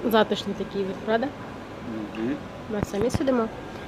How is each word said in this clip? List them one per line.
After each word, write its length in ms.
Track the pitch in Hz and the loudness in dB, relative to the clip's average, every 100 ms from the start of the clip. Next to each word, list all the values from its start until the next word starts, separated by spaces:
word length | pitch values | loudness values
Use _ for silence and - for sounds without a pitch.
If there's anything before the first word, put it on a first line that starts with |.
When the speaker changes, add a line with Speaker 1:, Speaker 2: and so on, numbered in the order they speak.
| - | 6
Speaker 1:
затишний 440 | 214 208 202 - 196 | 6 6 2 -2 -4
такий 280 | 196 196 | -4 -2
вид, 120 | 190 190 - | -2 -2 0
правда? 220 | 226 262 - - - - - - 110 104 107 | 2 2 -4 -10 -10 -12 -10 -8 -6 -6 -4
Speaker 2:
Мгм. 180 | 113 147 - - - | -2 -2 -6 -10 -4
Speaker 1:
Ми 120 | 208 196 | -2 0
самі 240 | 202 233 | 2 2
сидимо. 380 | - 269 254 220 - - - | 4 4 4 2 -2 -10 -10